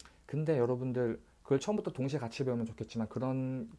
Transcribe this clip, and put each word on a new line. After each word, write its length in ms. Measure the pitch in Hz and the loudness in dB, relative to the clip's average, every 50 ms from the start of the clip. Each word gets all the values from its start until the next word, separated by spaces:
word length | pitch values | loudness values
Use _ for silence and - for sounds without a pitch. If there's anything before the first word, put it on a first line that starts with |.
| - - - - - | -20 -20 -20 -20 -12
근데 320 | - - 147 156 160 156 131 | -6 -4 -2 2 2 4 4
여러분들 640 | 120 123 127 123 131 131 120 127 123 117 113 - - - - _ - | 4 4 2 2 0 0 2 2 2 2 2 -2 -6 -14 -20 _ 0
그걸 160 | - 135 135 | 2 2 2
처음부터 320 | - 214 208 214 208 185 | 4 2 0 0 0 -2
동시에 280 | - - 127 139 143 151 | -2 -2 -2 0 0 -2
같이 240 | 120 113 - - 135 | -2 -2 -2 -2 0
배우면 220 | 127 123 117 113 | 0 0 0 0
좋겠지만, 420 | 113 110 - 110 - - 113 113 110 | -2 -4 -6 -8 -6 -4 -2 -2 -2
그런 600 | - 123 127 131 131 131 131 131 131 131 113 - - | -2 -2 -2 0 0 0 0 -2 -2 -4 -6 -8 -12